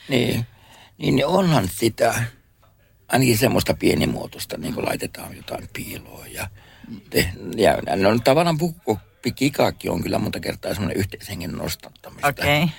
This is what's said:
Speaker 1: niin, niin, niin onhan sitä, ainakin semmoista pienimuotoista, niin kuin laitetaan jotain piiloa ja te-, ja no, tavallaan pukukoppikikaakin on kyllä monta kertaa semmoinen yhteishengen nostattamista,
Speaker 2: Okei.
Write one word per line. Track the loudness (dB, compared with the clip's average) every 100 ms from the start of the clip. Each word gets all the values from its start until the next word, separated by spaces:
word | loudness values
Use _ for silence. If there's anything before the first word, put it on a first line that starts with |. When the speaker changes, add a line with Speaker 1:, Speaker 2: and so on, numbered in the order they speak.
| -2
Speaker 1:
niin, | 0 2 0 -4 -10 -20 -20 -20 -6
niin, | 0 2
niin | 4
onhan | 4 4 4 2
sitä, | 0 0 2 2 2 -4 -8 _ _ _ _ _ _ -2
ainakin | 2 4 4
semmoista | 4 4 2
pienimuotoista, | 2 2 2 2 -2 -6 -10 -10 -8
niin | -6
kuin | -6 -4
laitetaan | -4 -6 -10 -14 -14
jotain | -12 -12 -10
piiloa | -14 -12 -12 -14 -18 -16
ja | -12 -12 -12 -20 -20 -16 -16 -2
te-, | 0 0 -2 -6 2
ja | 4 4 0 2
no, | 4 4
tavallaan | 4 4 4 2
pukukoppikikaakin | -2 -2 -2 -2 -4 _ -6 0 0 2 0 0 -4
on | -2
kyllä | -2 -2
monta | -2 -4
kertaa | -6 -6 -6
semmoinen | -4 -2 -2
yhteishengen | -4 -6 -12 -8 -8
nostattamista, | -6 -6 -8 -12 -20 -20 -4 -2
Speaker 2:
Okei. | 0 0 2 2